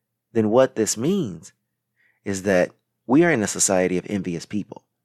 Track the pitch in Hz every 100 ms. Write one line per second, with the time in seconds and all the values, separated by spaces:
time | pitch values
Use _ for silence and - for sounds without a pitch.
0 | _ _ _ 113 107 120 131 - 104 104
1 | 135 202 123 82 - _ _ _ _ _
2 | _ _ 104 95 95 92 85 - _ _
3 | - 139 175 135 101 90 - 92 92 90
4 | - 101 90 85 - 104 - - _ _